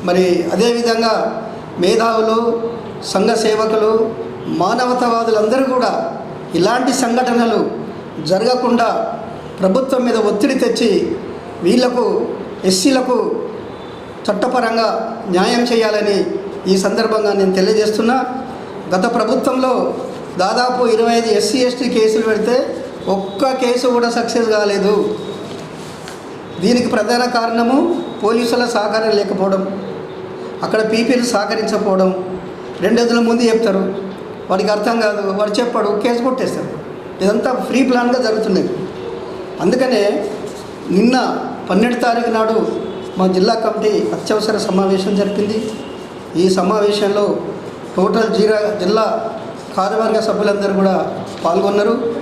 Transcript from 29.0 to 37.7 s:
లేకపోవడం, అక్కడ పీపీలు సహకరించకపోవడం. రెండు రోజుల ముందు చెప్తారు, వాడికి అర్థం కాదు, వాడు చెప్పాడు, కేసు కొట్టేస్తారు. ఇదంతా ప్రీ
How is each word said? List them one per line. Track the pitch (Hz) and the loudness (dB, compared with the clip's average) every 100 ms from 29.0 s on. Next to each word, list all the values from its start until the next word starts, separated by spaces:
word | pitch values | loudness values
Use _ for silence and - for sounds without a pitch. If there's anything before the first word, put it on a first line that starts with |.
| 220 208 | 2 2
లేకపోవడం, | 196 185 190 190 190 - - - - - - - - - | 0 0 0 0 -2 -6 -8 -10 -10 -12 -12 -12 -12 -8
అక్కడ | - 220 220 | -2 0 0
పీపీలు | 226 233 240 - | 0 2 2 2
సహకరించకపోవడం. | 208 208 220 202 202 202 190 185 180 - - - - - - | 0 0 -2 -2 0 0 2 2 0 -6 -8 -10 -12 -12 -2
రెండు | 180 226 | 0 2
రోజుల | 233 233 | 4 4
ముందు | 233 233 | 4 4
చెప్తారు, | 240 220 220 190 190 190 - - - - - | 4 4 2 0 0 -4 -8 -10 -12 -12 -4
వాడికి | 190 196 | -2 0
అర్థం | 208 208 233 | 0 0 0
కాదు, | 214 202 196 | 0 0 -2
వాడు | 190 208 | 0 0
చెప్పాడు, | 226 240 240 202 202 | 0 0 0 0 0
కేసు | 247 240 | 0 0
కొట్టేస్తారు. | 269 - 190 - - - - - - - | 0 0 -2 -4 -6 -8 -12 -12 -14 -2
ఇదంతా | 190 226 269 | 0 2 0
ప్రీ | 247 - | -2 0